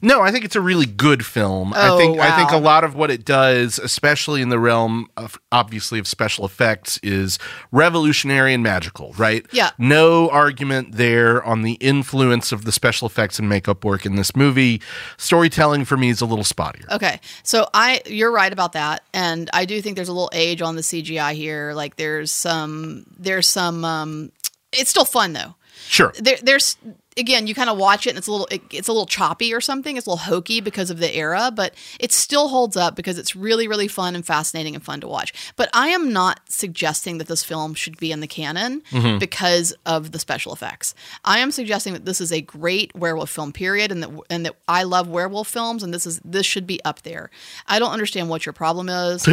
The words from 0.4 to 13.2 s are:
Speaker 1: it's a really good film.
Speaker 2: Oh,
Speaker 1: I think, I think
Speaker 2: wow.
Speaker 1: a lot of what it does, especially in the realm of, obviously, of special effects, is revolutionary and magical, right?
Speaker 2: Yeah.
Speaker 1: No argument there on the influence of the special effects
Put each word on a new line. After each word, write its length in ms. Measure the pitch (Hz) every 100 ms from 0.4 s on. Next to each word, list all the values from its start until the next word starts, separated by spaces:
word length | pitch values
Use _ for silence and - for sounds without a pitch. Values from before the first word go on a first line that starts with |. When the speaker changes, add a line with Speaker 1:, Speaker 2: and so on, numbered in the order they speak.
| 214
Speaker 1:
it's 100 | 214
a 60 |
really 260 | 180 180 131
good 400 | 101 147 135 113
film. 460 | 120 101 95 92 147
Speaker 2:
Oh, 200 | 202 180
Speaker 1:
I 40 |
think, 200 | 165 160
I 180 | 147 160
think 140 | 143
Speaker 2:
wow. 40 | 160
Speaker 1:
a 40 |
lot 220 | 151 156
of 120 | 160 139
what 160 | 151
it 120 | 123
does, 540 | 113 135 131 127 120 -
especially 640 | 127 - 147 147 - 143
in 80 | 123
the 80 | 120
realm 540 | 117 117 113 113 113 -
of, 220 | 110 - -
obviously, 480 | 120 110 110 - 113
of 80 | 98
special 360 | - 110 -
effects, 560 | 98 - 117 107 - -
is 340 | 104 98 95 - - - - 127
revolutionary 680 | 170 165 151 143 139 139 131
and 100 | 123
magical, 500 | 113 92 - - 73 92
right? 280 | 110 110 -
Speaker 2:
Yeah. 200 | 247 190 -
Speaker 1:
No 520 | 123 151 160 165 131
argument 640 | 143 147 135 139 135 127 110
there 480 | 120 117 117 120
on 180 | 113 113
the 100 | 110
influence 760 | 117 131 139 131 135 131 120 -
of 140 | 110 107
the 60 |
special 340 | - 123 - -
effects 300 | -